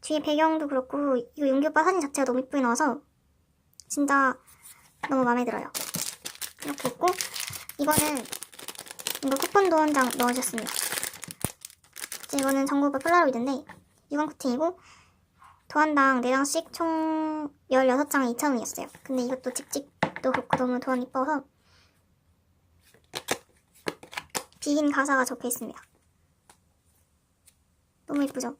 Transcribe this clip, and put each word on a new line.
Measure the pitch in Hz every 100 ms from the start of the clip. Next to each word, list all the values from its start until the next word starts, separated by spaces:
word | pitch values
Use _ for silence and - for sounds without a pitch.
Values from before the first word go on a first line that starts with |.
뒤에 | - 311
배경도 | 302 302 320 320 294
그렇고, | 269 262 277 285 254 240 -
이거 | 285
용기 | 269 302
오빠 | 311
사진 | 320 381
자체가 | 285 - 262
너무 | 247
예쁘게 | 262 285
나와서 | 254 233 311 269 - _ _ _ _ _ _ _ -
진짜 | - 285 277 269 254 _ - - - - _ -
너무 | 269
마음에 | 247 240 247
들어요. | - - - - - - - - - - - 294
이렇게 | 285 254
있고, | 247 349 359 - - - - - -
이거는 | 285 302 302 285 220 - - - - - - - - - 269
이거 | 269
쿠폰도 | 311 - 381 320
한 | 302
장 | 294 254 240
넣어주셨습니다. | 247 247 254 233 202 - - - - - - - - - - - _ - - - -
이제 | 285
이거는 | 269 269 269
정구 | 285 285
오빠 | 277
폴라로이드인데, | 330 349 320 254 247 269 - - _ _ _
유광 | 285 302
코팅이고, | - 277 240 320 359 - - _ _ _ _ - _ _
도안당 | 294 311 294 269 262
네 | 247
장씩 | 262 277 320 320
총 | - 330 320 320 311 311 311 294 _ _
열여섯 | 262 262 254 294
장에 | 285 254
이천 | 240 302
원이었어요. | 254 - - - -
근데 | - 262
이것도 | 247 254 254
직직도 | 254 - 285 277 _ - - 262
그렇고 | 254 247 -
너무 | 254 247
도안 | 254 254
이뻐서 | 247 269 277 302 269 _ _ _ _ _ _ _ _ _ _ _ _ _ _ _ _ - - - _ _ _ _ - - - - - - - _
비긴 | - 294 302
가사가 | 277 277 269 254
적혀 | 254 247
있습니다. | 240 - - - _ _ _ _ _ _ _ _ _ _ _ _ _ _ _ _ _ _ _ _ _ _
너무 | 285
예쁘죠? | 277 277 247 277